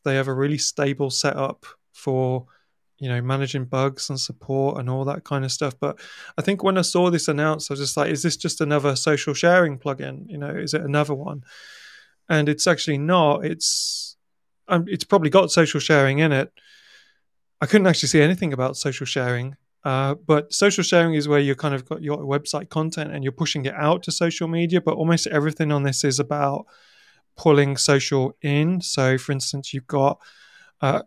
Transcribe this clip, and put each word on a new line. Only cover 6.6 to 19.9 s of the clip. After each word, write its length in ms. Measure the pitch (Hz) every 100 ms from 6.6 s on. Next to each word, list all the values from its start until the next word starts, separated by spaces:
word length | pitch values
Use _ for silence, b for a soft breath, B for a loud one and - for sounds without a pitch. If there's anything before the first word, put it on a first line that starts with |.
when 160 | 190 190
I 40 |
saw 280 | 175 180 180
this 160 | 170 -
announced, 420 | 147 151 156 -
I 40 |
was 80 | 139
just 160 | 139 -
like, 160 | 147
"Is 100 | 147
this 140 | 165 -
just 240 | 170 -
another 340 | 147 147 143
social 400 | 131 - 143 -
sharing 420 | 139 170 180 170 135
plugin? 520 | 147 135 139 135 -
You 100 | 160
know, 120 | 143
is 220 | 139 -
it 100 | 156
another 300 | - 147 147
one?" 280 | 135 143 147 b b b b b b b b -
And 200 | 160 147
it's 200 | 151 -
actually 300 | 160 - 139
not. 460 | 151 180 151 147
It's, 720 | - 165 - - - - - - _ _ _ _ -
um, 160 | 180 180
it's 160 | 190
probably 280 | - 202 156
got 200 | 190 175
social 300 | - 160 147
sharing 400 | - 151 135 139
in 100 | 160
it. 220 | 135 139 _ b b b b b b _ _ _ _
I 60 | 143
couldn't 220 | 214 185
actually 220 | 160 139
see 120 | 160
anything 300 | 151 180 165
about 240 | 131 131 135
social 300 | 147 127 131
sharing, 500 | 139 123 123 131 139 _ _
uh, 300 | 143